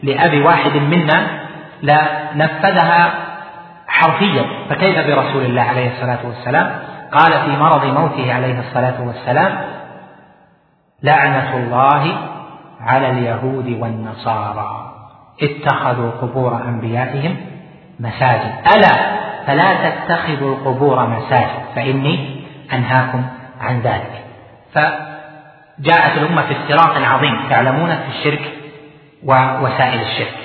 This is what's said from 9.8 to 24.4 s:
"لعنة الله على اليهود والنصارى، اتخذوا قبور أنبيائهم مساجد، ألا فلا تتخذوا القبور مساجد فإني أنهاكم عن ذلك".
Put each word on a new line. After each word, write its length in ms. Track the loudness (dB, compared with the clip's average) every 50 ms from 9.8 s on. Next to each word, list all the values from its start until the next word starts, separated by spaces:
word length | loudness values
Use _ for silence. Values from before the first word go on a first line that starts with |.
| -16 -18 -18 -20 -20 -20 -20 -20 -20 _ _ _ _ _ _ _ _ _ _ _ _ _ _ _
"لعنة 540 | 2 2 4 4 4 2 2 0 -2 -2 -4
الله 600 | -4 -2 0 2 4 4 4 4 4 2 0 -2 -4 -8 -10 -12 -14 -16 -18 -20 -20 -20 -20 -20 -10
على 300 | -2 0 2 2 2 2
اليهود 680 | 0 0 0 -2 -2 -2 -2 -4 -4 -4 -4 -4 -4 -4
والنصارى، 1120 | -4 -6 -6 -6 -8 -10 -10 -6 -4 -2 -2 -2 -4 -6 -6 -6 -8 -8 -8 -10 -12 -14 -18 -20 -20 -20 -20 -20 -20 _ _ -4
اتخذوا 680 | -2 -2 -2 -2 0 0 0 0 0 -2 0 0 -2 -4
قبور 520 | -4 -4 -6 -4 -2 -2 -2 0 -2 -2 -4 -4
أنبيائهم 680 | -4 -4 -4 -4 -2 -2 -2 -2 -4 -4 -2 -4 -4 -6 -8 -14 -16 -18 -18 -20 -20 -20 -20 -20 -14 -10
مساجد، 520 | -10 -8 -2 0 2 2 2 2 0 -4 -8 0 4 6 6
ألا 160 | 8 8 6 6 4 0 -2 -2 -4 -6 -8 -10 -8 -4
فلا 440 | -2 2 2 4 2 2 2 0 -2
تتخذوا 640 | -4 -4 -4 -4 -2 -2 -2 -4 -4 -2 -2 -2 -2
القبور 520 | -2 -2 -2 0 2 2 2 4 2 0
مساجد 560 | 0 -2 -4 -2 0 2 2 2 2 -4 -8 -10 -8 -6
فإني 680 | -4 -2 -2 -2 0 0 0 -2 -2 -4 -8 -10 -12 -14 -16 -18 -20 -10 -6
أنهاكم 520 | -4 -4 -2 2 2 2 2 2 -2 -4 -4 -4 -8 -14 -18 -20 -16 -10
عن 200 | -6 -4 -4 -2
ذلك". 440 | 0 0 -2 -2 -4 -8 -14 -16 -16 -18 -20 -20